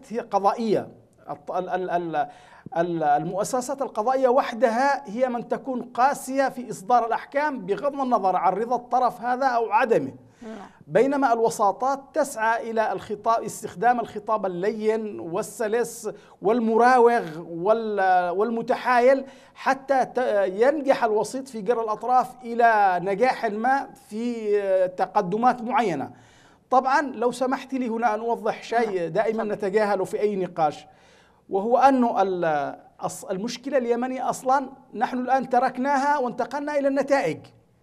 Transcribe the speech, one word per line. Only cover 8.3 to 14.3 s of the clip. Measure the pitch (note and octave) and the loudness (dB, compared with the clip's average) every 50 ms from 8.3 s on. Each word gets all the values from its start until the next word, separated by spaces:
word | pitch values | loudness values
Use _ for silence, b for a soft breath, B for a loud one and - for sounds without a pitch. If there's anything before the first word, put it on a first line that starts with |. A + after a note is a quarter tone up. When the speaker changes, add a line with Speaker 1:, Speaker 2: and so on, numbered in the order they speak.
| F#3 | 0
Speaker 1:
عن | F3+ D#3+ F3 F3+ | 2 2 2 2
رضا | F#3+ A#3 A#3 B3+ | 0 -2 -2 -2
الطرف | A#3+ A#3+ - - C4 B3+ A3+ - - | -4 -2 -2 0 0 0 0 -2 -4
هذا | G#3+ B3 B3+ B3 C#4 | -4 -4 -2 0 0
أو | C4 A#3+ A#3 A#3 G#3 | 0 0 0 -2 2
عدمه. | G3 G#3+ C4 A#3 A3 E3 C#3 C3+ - - - B B B | 2 2 4 4 4 2 2 -2 -10 -14 -20 B B B
Speaker 2:
نعم. | A#3+ A3 A3+ G#3 G3 B B B B - | -16 -16 -14 -16 -16 B B B B 0
Speaker 1:
بينما | D3+ G3 A#3+ C#4 C#4+ C#4+ C4+ A#3+ A#3 | 4 4 4 4 4 2 2 2 2
الوساطات | A#3 A3+ A3+ A3+ - G#3+ G3 F#3+ - - C4+ C#4 C#4 C#4 - - | 4 2 0 2 2 2 2 2 0 -2 -2 -2 -4 -6 -6 -2
تسعى | D#4 C#4+ C#4 - A3 G#3+ A3+ A3+ A#3 A3+ A3+ | -2 -2 -2 -2 -2 0 0 0 0 -2 -4
إلى | A3+ A3 G#3+ G#3+ | -2 -2 0 0
الخطاب، | G3+ F#3 - - G#3 G#3 - A#3 A3+ A3+ - | -2 -6 -6 -8 -10 -4 0 0 0 0 0
استخدام | G3+ - - - - - F3 F#3+ A#3+ B3 A#3+ | -6 -10 -10 -12 -12 -6 2 2 2 4 2
الخطاب | A3 C3 - G#3+ G#3 - | -2 -6 -10 -10 -4 -2